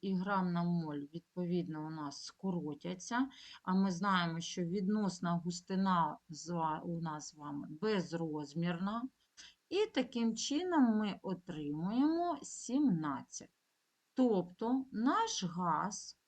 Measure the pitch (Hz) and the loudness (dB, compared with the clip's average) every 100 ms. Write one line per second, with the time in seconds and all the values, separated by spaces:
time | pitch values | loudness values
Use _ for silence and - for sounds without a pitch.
0 | 196 190 190 190 180 175 175 170 156 147 | -2 0 2 2 2 2 2 2 0 -4
1 | 143 170 - 180 175 180 160 156 156 156 | -6 -10 -10 -4 0 0 0 -4 -6 -6
2 | 143 - - - 190 175 151 147 175 185 | -6 -8 -14 -6 -4 -2 -4 -6 -8 -8
3 | - 240 269 - - - - 190 196 170 | -2 0 -2 -4 -20 -8 0 4 4 2
4 | 202 185 170 165 - 185 170 196 185 214 | 2 2 2 -2 -4 -4 -2 0 0 2
5 | 196 185 175 170 175 175 - 190 190 175 | 0 -2 0 0 -2 -6 -2 0 4 4
6 | 156 - - 151 165 170 160 156 175 165 | 2 -2 -12 -12 -6 -2 0 -2 -4 -4
7 | 165 151 147 151 147 143 - 156 214 202 | -4 -6 -10 -12 -10 -8 -8 -4 0 0
8 | 165 165 165 151 143 156 170 170 190 226 | 0 -2 -2 -4 -4 -2 0 0 -2 -2
9 | 262 - _ - - - - 370 427 - | -4 -8 _ -20 -20 -20 -4 0 0 0
10 | 254 233 233 226 - 285 370 320 240 214 | -2 2 0 0 0 0 2 6 6 4
11 | 208 - 190 180 - 156 147 151 180 240 | 0 -2 -6 -6 -6 -6 -4 -2 0 4
12 | 294 330 349 285 - - - 269 277 165 | 4 4 0 -2 -6 -10 -2 2 4 4
13 | 151 131 - - - _ _ _ _ _ | 2 -4 -6 -14 -14 _ _ _ _ _
14 | _ - 247 196 175 - 226 262 262 202 | _ 2 4 4 0 -4 0 0 -2 0
15 | 240 403 453 - 175 170 175 151 180 202 | 2 2 2 0 -2 0 0 2 0 -4
16 | - - | -10 -16